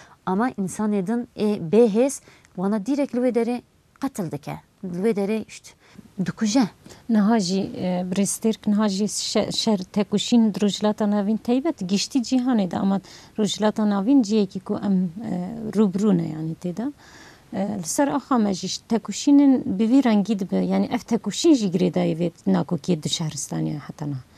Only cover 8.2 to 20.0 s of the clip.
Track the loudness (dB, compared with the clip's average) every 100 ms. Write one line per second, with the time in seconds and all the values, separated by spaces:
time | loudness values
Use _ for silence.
8.2 | -2 0 -2 -2 0 2 2 0 -2 -4
9.2 | -2 -2 -2 -2 0 0 -2 -2 0 -2
10.2 | 2 4 4 2 -2 0 -2 0 0 0
11.2 | 0 -2 0 0 0 -4 -2 -2 0 -2
12.2 | 0 0 2 0 0 0 0 0 -4 -18
13.2 | -12 -4 -2 0 0 2 0 2 4 4
14.2 | 4 2 0 -2 -6 -4 0 2 0 -4
15.2 | -6 -6 -6 -8 -4 2 2 2 2 2
16.2 | 0 -6 -8 -6 -8 -6 -6 -8 -18 -20
17.2 | -20 -20 _ -6 -4 -4 -4 0 0 0
18.2 | 0 0 2 -2 -6 -10 -4 -4 -2 -2
19.2 | 6 8 8 4 2 0 4 4